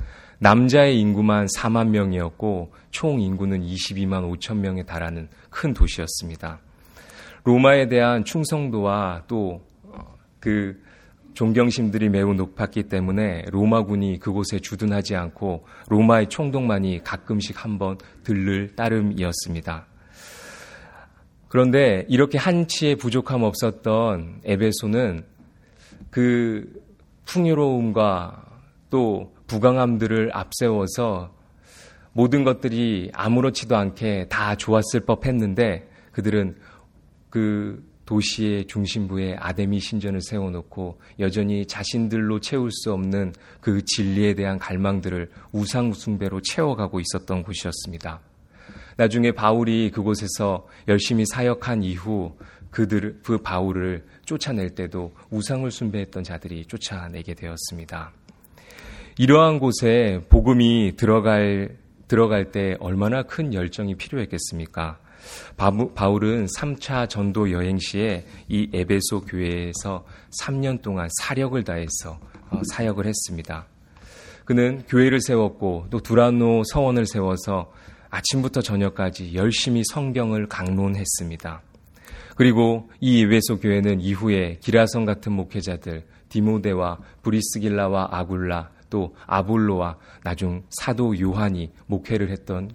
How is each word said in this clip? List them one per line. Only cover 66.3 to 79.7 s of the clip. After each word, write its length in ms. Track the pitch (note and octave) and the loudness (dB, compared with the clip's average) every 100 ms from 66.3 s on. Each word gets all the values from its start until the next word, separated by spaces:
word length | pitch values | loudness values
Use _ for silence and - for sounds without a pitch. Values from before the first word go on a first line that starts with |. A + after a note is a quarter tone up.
| A#2 F#2+ | 0 -2
삼 280 | - D3 C3+ | -4 -6 -6
차 300 | - C3 A#2 | -6 -4 -4
전도 460 | G#2+ G2+ G2 G2+ | -2 -2 0 0
여행 260 | F2+ F2+ F#2+ | 0 0 -2
시에 460 | F2 G2+ A2 F2 F2 - - | -2 -2 -2 -4 -8 -16 -4
이 200 | G#2 - | -2 -2
에베소 480 | F2+ F2+ G2 - G#2 | -2 0 0 0 -4
교회에서 840 | F#2 F2+ F2 F2 F2 E2+ G2+ F#2 - - - | -4 -4 -4 -4 -6 -8 -8 -8 -12 -20 -16
삼 300 | - - C3+ | -10 -6 -4
년 180 | C3+ B2+ | -2 -4
동안 300 | G2+ F#2+ E2+ - | -4 -4 -4 -6
사력을 420 | - C3+ C3+ B2+ | -4 -2 -2 -2
다해서, 560 | G2 E2+ E2 - E2+ D#2+ - - - | -4 -6 -6 -8 -10 -14 -18 -20 -8
어, 100 | F#2+ G2+ | -6 -6
사역을 340 | - A2+ G2+ G2+ | -4 -2 -2 -2
했습니다. 600 | G#2+ - F2 E2 D#2+ - _ - - - - - - | -4 -6 -8 -10 -12 -14 _ -20 -20 -20 -20 -20 -10
그는 380 | - B2 B2 C3+ - | 0 2 2 0 2
교회를 320 | B2 C3 C3 | 6 6 4
세웠고 640 | - A#2 G#2 - G2 F2 F#2 | 2 2 2 0 -2 -2 -4
또 100 | A2 | -6
두란노 640 | - A2+ A#2+ A#2+ A#2 A2+ | 2 6 6 6 4 2
서원을 420 | G#2+ D3+ C3+ B2 G#2+ | 2 0 2 2 0
세워서 640 | A2 F#2+ F#2 - F#2+ F2 - - - - | -2 -2 -2 -2 -4 -6 -14 -20 -20 -12
아침부터 520 | G2+ - C3+ C3 C3 | -6 -2 -2 0 -2
저녁까지 720 | A2+ G2+ G2 - F#2+ F2+ F2+ | -2 0 0 0 -4 -4 -6
열심히 500 | F2 G#2+ A2 - | 0 0 0 0